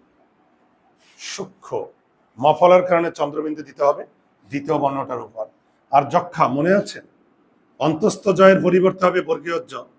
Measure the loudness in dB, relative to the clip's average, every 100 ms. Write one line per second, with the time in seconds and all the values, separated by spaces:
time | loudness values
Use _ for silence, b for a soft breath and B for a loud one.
0 | _ _ _ _ _ _ _ _ _ _
1 | _ -20 -14 -12 -14 _ -10 -10 -10 _
2 | _ _ _ -2 0 4 6 4 4 0
3 | 0 -4 -6 -6 -8 -10 -14 -2 -2 -2
4 | -8 _ _ _ _ -10 -4 -2 -2 -4
5 | -8 -10 -12 -14 -14 _ _ _ _ 0
6 | 0 -2 -2 -2 0 0 0 0 -2 -10
7 | -20 _ _ _ _ _ _ -4 -2 0
8 | -2 0 -2 6 6 6 4 2 2 2
9 | 0 0 -2 -6 -6 -8 -8 -14 -16